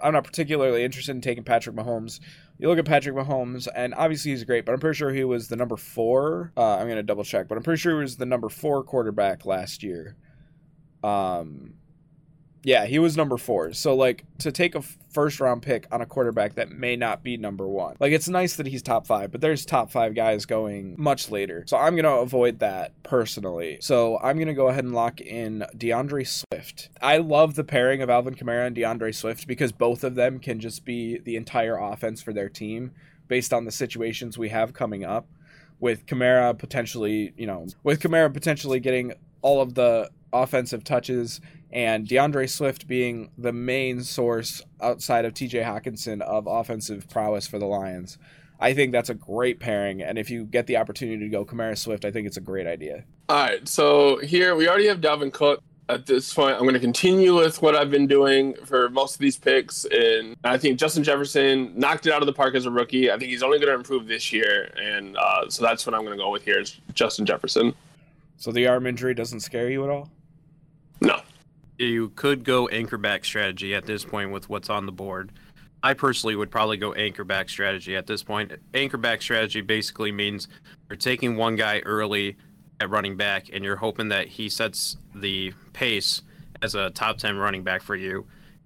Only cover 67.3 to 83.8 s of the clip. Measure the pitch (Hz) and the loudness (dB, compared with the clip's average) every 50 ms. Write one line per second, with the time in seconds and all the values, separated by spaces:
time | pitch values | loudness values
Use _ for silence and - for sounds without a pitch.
67.3 | 90 - - 95 - - 117 120 - - _ - _ _ _ _ _ _ _ _ | 0 -2 -2 -2 2 2 2 2 0 -2 _ -20 _ _ _ _ _ _ _ _
68.3 | _ - - 113 113 120 123 123 123 127 127 127 123 117 127 127 127 117 117 117 | _ -12 -10 -4 -2 2 4 4 4 2 2 -2 -4 -2 -2 -2 -2 -2 -4 -8
69.3 | 117 110 - - - 117 120 123 135 135 139 139 143 143 147 160 - _ _ _ | -8 -10 -12 -8 -6 -4 -4 -2 -2 -4 -2 -4 -4 -4 -6 -12 -20 _ _ _
70.3 | _ _ _ _ _ _ _ _ _ _ _ _ _ - - - - - - - | _ _ _ _ _ _ _ _ _ _ _ _ _ 0 0 0 0 0 -4 -10
71.3 | - _ _ _ _ _ _ - - - 123 120 117 113 113 104 - - - 143 | -20 _ _ _ _ _ _ -20 -8 -4 -2 -2 0 0 -2 -4 -6 -2 0 2
72.3 | 143 131 113 127 127 127 120 - 107 113 113 - 123 104 101 104 101 92 - - | 2 2 2 2 2 2 2 2 -2 -4 -4 -4 -6 -4 -2 0 -2 0 -2 -4
73.3 | - 107 101 98 92 92 98 98 101 98 90 107 107 101 - - 107 104 98 98 | -2 -2 -2 -2 -2 -4 -6 -4 -4 -4 -4 -4 -8 -8 -6 -8 -6 -6 -6 -6
74.3 | 98 98 - - 104 101 92 - 107 104 98 98 92 90 98 98 92 92 95 104 | -8 -10 -8 -8 -8 -8 -6 -4 -4 -4 -4 -6 -10 -10 -10 -8 -8 -8 -10 -12
75.3 | - - - - - - - - _ - - 131 135 - 147 135 120 - 120 110 | -14 -20 -20 -20 -20 -20 -20 -20 _ -4 -2 -2 0 2 0 0 0 0 -2 -2
76.3 | 107 101 104 - - 113 107 110 110 95 104 104 - - 107 104 92 - 101 92 | -2 -2 -4 -2 0 0 0 0 0 -2 -4 -4 -4 -2 -4 -4 -4 -6 -6 -4
77.3 | 98 95 92 - - - 101 98 98 92 - 98 95 95 92 - 107 104 - - | -2 -2 -2 -4 -6 -4 -2 -2 -2 -4 -6 -6 -6 -6 -4 -4 -8 -8 -6 -6
78.3 | 107 107 104 98 - - _ - - 131 139 135 - 117 113 120 113 - - - | -4 -4 -4 -6 -10 -18 _ -6 -4 -2 -2 -2 -4 -2 -2 -2 -2 -2 -2 -2
79.3 | 120 113 110 101 107 110 98 104 110 110 104 - - - 110 104 101 101 104 104 | 0 0 0 0 -2 -6 -2 -2 -2 -2 -2 -4 -6 -6 -6 -4 -2 -2 -2 -2
80.3 | 101 98 - - - - _ - - - _ - - - - 131 127 127 131 120 | -2 -6 -10 -14 -18 -20 _ -20 -20 -20 _ -16 -10 -4 -2 -2 -2 0 0 -2
81.3 | 117 110 113 113 113 107 110 107 104 104 - 98 107 107 107 101 104 101 101 101 | 0 2 0 0 2 0 0 0 0 -2 -2 -2 -2 -2 0 0 0 -2 -2 -2
82.3 | 98 _ - - - _ - - - - 107 - 107 107 98 196 196 190 208 202 | -6 _ -18 -20 -20 _ -20 -20 -8 -6 -4 -2 0 -2 -2 -2 -4 -2 -2 0
83.3 | - - - - - 98 98 98 101 95 | -2 -2 -4 -6 -10 -8 -4 -4 -4 -2